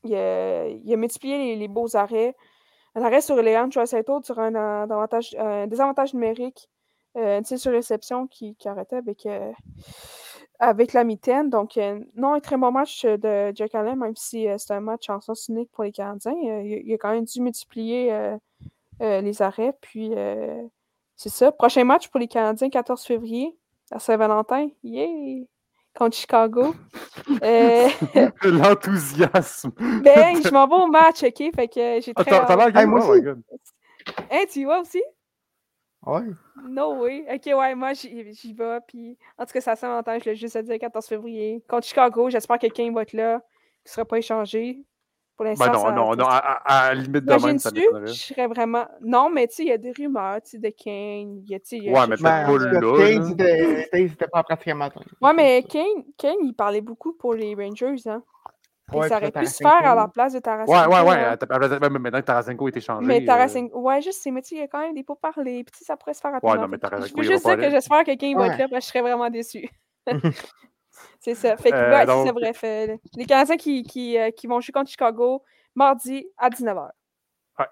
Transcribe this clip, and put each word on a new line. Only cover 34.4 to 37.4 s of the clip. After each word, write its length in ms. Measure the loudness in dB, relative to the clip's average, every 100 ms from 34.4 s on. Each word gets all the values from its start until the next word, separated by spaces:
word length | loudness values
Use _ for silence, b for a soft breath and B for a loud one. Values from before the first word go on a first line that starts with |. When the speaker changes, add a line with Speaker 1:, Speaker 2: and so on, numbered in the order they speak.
| -2
Speaker 1:
tu 80 | -4
y 60 | -2
vas 140 | -2
aussi ? 200 | -2 -6 -8 _ _ _ _ _ _ _ _ _ -6
Speaker 3:
Ouais. 160 | -6 -6 -14 _ -20 -12
Speaker 1:
No 280 | -6 -4 -2
way. 240 | -4 -4 -10
Ok, 120 | -10